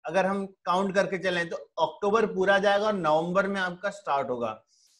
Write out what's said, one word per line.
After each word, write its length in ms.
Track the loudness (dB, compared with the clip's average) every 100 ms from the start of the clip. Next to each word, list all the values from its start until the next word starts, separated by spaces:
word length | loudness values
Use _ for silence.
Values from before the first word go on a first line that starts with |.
| -4
अगर 200 | 0 0
हम 200 | -2 -8 _ -2
काउंट 300 | 0 2 0
करके 220 | 0 -2
चलें 280 | -2 -2 -4
तो 60 | -8 -8 -2 -2
अक्टूबर 400 | 0 0 2 2
पूरा 300 | 0 4 4
जाएगा 280 | 4 2 2
और 60 | 0
नवंबर 520 | 2 2 2 0 0
में 140 | -2
आपका 280 | -4 -6 -8
स्टार्ट 380 | -8 -2 -2 -2
होगा। 240 | -4 -4 -6 _ _ _